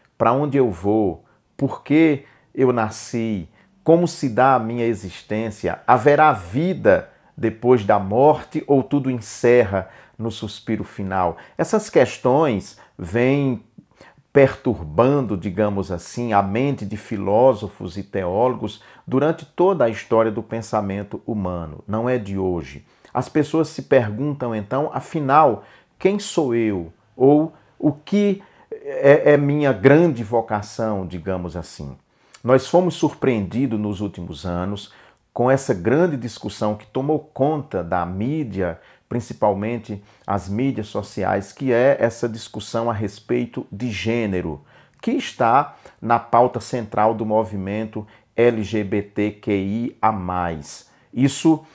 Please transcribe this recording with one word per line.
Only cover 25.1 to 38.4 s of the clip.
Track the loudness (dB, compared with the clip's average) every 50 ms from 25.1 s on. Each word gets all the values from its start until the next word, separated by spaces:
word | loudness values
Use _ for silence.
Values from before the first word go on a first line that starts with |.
| -6 -4 0 4 4 6 6 6 4 0 -6 -14 -20 _ _ _ _ _
quem | 0 0 0
sou | 0 -4 -2 -2 0 0 2 2
eu?" | 2 2 0 0 -2 -4 -8 -14 _ _ _ _
Ou | 4 6 6 6 6 4 0 -4 _ _ _ _
"O | -2 0 0
que | 0 -2 _ -2 0 2 2 2 0 -2 -6 -14 _ _ _ _
é, | -16 -12 -10 -8 -6 2 6 6 6 8 6 6 6
é |
minha | 6 4 2 0 2 2 0 0
grande | 4 6 8 8 8 6 4 2 -2 -4
vocação?", | -2 -2 -2 -2 -2 -4 -6 -6 -8 -6 -4 -4 -2 -2 -4 -6
digamos | -6 -8 -8 -6 -6 -4 -4 -6 -8 -8
assim. | -10 -10 -12 -14 -14 -14 -14 -14 -18 _ _ _ _ _ _ -20 -6
Nós | 2 4 4 4 4 4
fomos | 2 2 2 2 0
surpreendidos | 0 -2 -2 -2 -2 0 0 0 0 -2 -4 -2 -2 -2 -2 -2
nos | -2 -4 -4 -4 -4
últimos | -6 -8 -8 -10 -12 -12 -12 -10 -8
anos | -6 -4 -4 -4 -4 -6 -8 -12 -16 -20 -20 -20 _ _ _ _ _ _
com | -2 2 2
essa | 2 2 0 -2 -4
grande | -2 0 0 2 2 2 0 0
discussão | -4 -8 -10 -12 -10 -12 -12 -6 -4 -4 -4 -4
que | -6 -10
tomou | -8 -8 -4 -2 -2 -2 -2
conta | -4 -8 _ -2 0 0 0 -4 -6 -6 -6 -6 -4
da | -2 -2 -2 -2
mídia, | -4 -4 -4 -4 -4 -4 -4